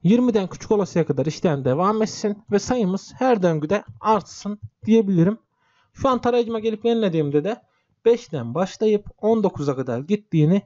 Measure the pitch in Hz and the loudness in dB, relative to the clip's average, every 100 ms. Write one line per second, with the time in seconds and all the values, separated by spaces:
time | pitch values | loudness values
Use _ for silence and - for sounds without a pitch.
0 | 170 233 247 214 185 - - 214 180 175 | 2 4 4 0 -4 -8 -2 -2 0 0
1 | 151 135 147 - 185 143 131 135 190 220 | 0 -2 -4 -2 -2 0 0 0 0 0
2 | 226 - 208 208 - 202 - 254 185 190 | -2 -4 -6 -6 -4 -2 0 0 0 -2
3 | - - 262 233 175 156 151 196 - - | -8 -2 0 2 2 0 -2 -4 -6 -6
4 | 214 226 - - 202 208 - _ - 220 | 0 0 -2 -12 -10 -10 -14 _ 2 4
5 | 196 180 170 220 _ _ _ _ _ - | 4 2 2 0 _ _ _ _ _ -4
6 | 277 247 240 240 226 226 220 214 233 233 | -2 0 2 0 0 -4 -4 -2 0 0
7 | 202 160 147 147 170 240 _ _ _ _ | 0 0 0 0 -2 -6 _ _ _ _
8 | 226 240 - 151 117 147 185 - 220 208 | 0 0 -2 -8 -6 -4 -4 -2 0 0
9 | - - 214 226 190 - 143 131 127 120 | -2 -4 0 2 0 -2 -4 -2 -4 -6
10 | 147 208 - 160 151 196 | -2 -4 0 2 2 2